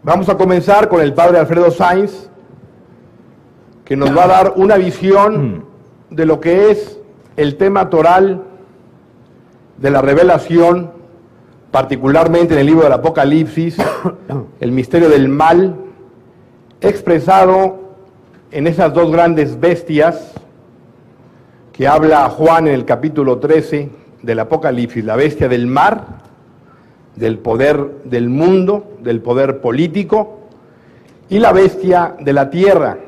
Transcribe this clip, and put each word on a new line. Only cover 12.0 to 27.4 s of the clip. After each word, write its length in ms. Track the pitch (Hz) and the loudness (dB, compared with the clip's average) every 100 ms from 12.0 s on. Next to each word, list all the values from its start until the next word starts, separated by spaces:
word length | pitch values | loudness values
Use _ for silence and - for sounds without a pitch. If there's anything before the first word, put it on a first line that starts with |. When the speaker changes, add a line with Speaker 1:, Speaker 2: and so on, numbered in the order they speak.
| 131 151 165 170 170 | 2 2 2 2 2
Speaker 1:
en 60 | 151 | 2
el 60 | 143 | 4
libro 160 | 160 | 4
del 80 | 151 | 4
Apocalipsis, 840 | 127 160 160 139 156 156 165 165 - - - 180 - | 2 0 0 0 0 0 -4 -6 -4 -6 -6 -8 -8
<coughs> 420 | - 139 113 - | -12 -12 -12 -8
el 120 | 123 | -4
misterio 360 | 131 123 170 165 | -4 -2 2 4
del 200 | 143 135 | 4 2
mal, 440 | 143 160 175 190 165 - - - _ _ _ _ _ _ _ | 0 2 2 0 -4 -16 -20 -20 _ _ _ _ _ _ _
expresado 960 | 196 202 - 160 - 190 185 185 190 - - - - _ _ _ _ | -4 -2 -2 -2 2 4 4 2 0 -6 -20 -20 -20 _ _ _ _
en 160 | 160 156 | -4 -4
esas 260 | 160 165 | 0 0
dos 180 | 170 170 | 2 0
grandes 480 | 165 170 156 139 120 | 2 2 0 -4 -2
bestias 760 | 165 170 - 151 160 165 - - - _ _ _ _ _ _ _ _ _ _ _ _ | -2 -2 -4 0 0 -2 -14 -20 -20 _ _ _ _ _ _ _ _ _ _ _ _
que 160 | - 131 | -4 0
habla 400 | 156 156 151 131 | 2 2 2 0
Juan 400 | - 156 165 156 | -2 0 2 0
en 60 | |
el 100 | 131 | -2
capítulo 540 | 117 120 151 151 135 123 | -2 -4 -4 -2 -2 -2
trece 500 | 147 160 151 147 143 - - _ | 0 0 -2 -8 -10 -16 -20 _
del 160 | 117 113 | -8 -6
Apocalipsis, 640 | 110 156 151 120 117 117 | -4 -4 -4 -4 -6 -8
la 120 | 110 113 | -6 -2
bestia 320 | 147 147 135 | -2 -2 -2
del 180 | 123 120 | -2 -2
mar, 560 | 135 185 214 - - _ _ _ _ _ _ _ _ _ - | 0 0 -2 -12 -20 _ _ _ _ _ _ _ _ _ -6
del 220 | 113 | -6
poder 640 | 107 | -4